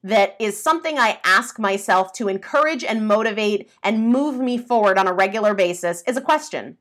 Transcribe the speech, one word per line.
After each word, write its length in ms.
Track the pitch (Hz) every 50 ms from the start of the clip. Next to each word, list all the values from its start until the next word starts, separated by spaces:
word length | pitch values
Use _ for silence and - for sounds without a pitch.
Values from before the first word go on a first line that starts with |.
that 340 | - 185 214 220 233 - - _
is 220 | 226 214 202 -
something 360 | - 311 320 330 330 320 302
I 220 | 277 240 220 - - -
ask 360 | 185 185 202 240 240 - -
myself 540 | 214 196 196 196 196 - 190 185 190 190 -
to 140 | - 240
encourage 560 | 196 190 196 - - - 277 302 311 320 254 -
and 240 | - 226 226 214
motivate 600 | 214 208 220 220 226 208 214 214 208 208 202 - _ _ _ -
and 260 | 196 220 220 220 233
move 300 | 240 262 285 302 269 247
me 180 | 262 247 247
forward 400 | 240 240 - 240 233 208 202 190
on 100 | 190 190
a 60 | 185 180
regular 400 | 180 190 196 196 220 214 208 208
basis 500 | 196 185 175 175 175 - 175 170 175 -
is 100 | - 247
a 40 | 262
question. 560 | 269 - 311 302 302 - - 139 104 131 156 _